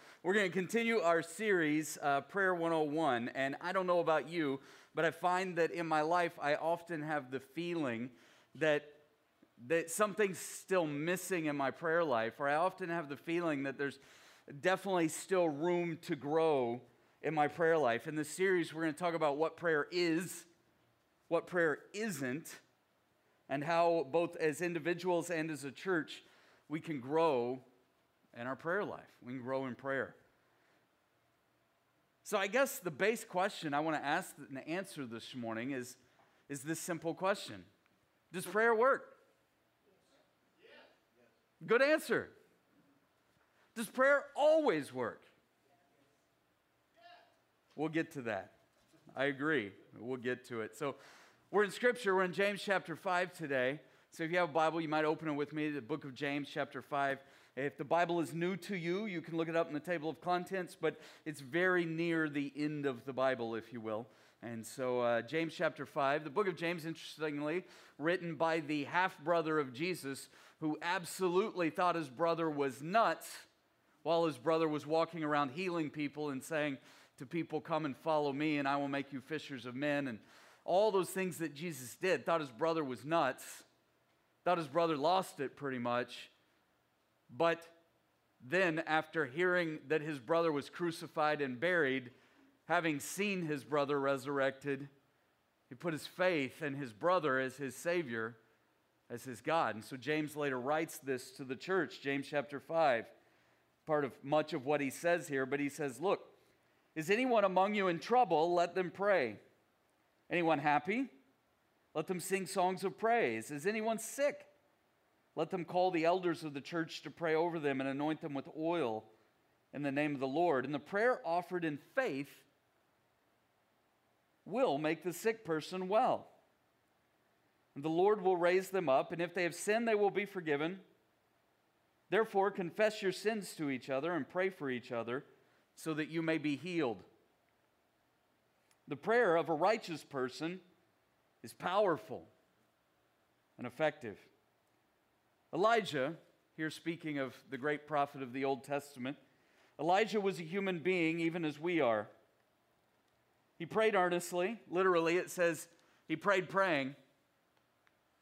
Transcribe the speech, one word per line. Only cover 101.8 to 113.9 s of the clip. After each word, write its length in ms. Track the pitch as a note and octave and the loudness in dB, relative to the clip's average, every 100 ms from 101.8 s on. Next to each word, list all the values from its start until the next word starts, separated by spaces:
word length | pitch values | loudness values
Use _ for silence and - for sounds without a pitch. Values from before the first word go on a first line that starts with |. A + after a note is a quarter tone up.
| C#3 - | 0 -4
James 280 | C#3 C#3 C#3 | -4 -4 -2
chapter 320 | D3 C#3+ C#3 | -4 -4 -8
five, 460 | - E3 D#3 A#2 G#2+ - _ _ _ _ _ _ | -2 2 4 4 0 -14 _ _ _ _ _ _
part 200 | - D3+ | -2 0
of 80 | C3+ - | 0 -4
much 300 | C#3 D3+ D3+ | 0 0 0
of 120 | D#3+ | -2
what 160 | B2+ D3 | 0 0
he 100 | C3+ | 0
says 360 | B2 E3+ F3 D3+ | -2 0 0 0
here, 180 | C3+ | -2
but 140 | C3 C#3+ | 0 0
he 100 | C#3+ | -2
says, 320 | - C#3+ A#2+ | -4 -6 -2
"Look, 220 | F3+ F3+ - - _ _ _ _ _ | 0 0 -4 -20 _ _ _ _ _
is 160 | D#3+ D#3 | -4 0
anyone 320 | G#3+ B3+ A3+ | 2 4 4
among 320 | G3+ F#3 G3 | 4 4 4
you 140 | G#3 F#3+ | 4 2
in 100 | E3+ | 0
trouble? 560 | - B3 A3 D#3+ E3+ | 4 4 6 6 4
Let 220 | F3 F3 F3+ | 4 2 0
them 160 | F3+ | -2
pray. 480 | - G3+ F#3 A#2+ G2+ - _ _ _ _ _ _ _ - | 0 2 4 2 -2 -16 _ _ _ _ _ _ _ -4
Anyone 300 | E3+ E3 D3+ | 0 2 4
happy? 500 | D3 D3 F#3 A3+ C4 - _ _ _ _ _ _ _ | 4 2 2 -2 -4 -8 _ _ _ _ _ _ _
Let 120 | D3+ D#3+ | -6 -4
them 140 | F3+ | -4
sing 260 | - F#3+ F#3 | -2 -2 -2
songs 380 | G3 F3+ F#3 | 0 2 0
of 120 | F#3+ F#3+ | -4 -2
praise. 540 | A3 A#3 D3+ A2 A2+ | 2 4 2 0 -4
Is 160 | D3 E3+ | -6 -2
anyone 320 | A3 A3 | -2 -2